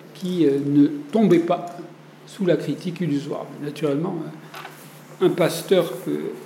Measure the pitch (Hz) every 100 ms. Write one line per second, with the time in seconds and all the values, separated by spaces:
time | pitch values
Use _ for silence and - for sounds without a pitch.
0 | - - 180 180 147 139 139 143 147 -
1 | - 220 202 170 - 123 - - - -
2 | - - - - 180 156 - 139 185 170
3 | 165 143 147 - - 143 147 143 151 139
4 | 180 170 156 - - - - - - -
5 | - - 185 147 170 - - 185 - 165
6 | - 147 - -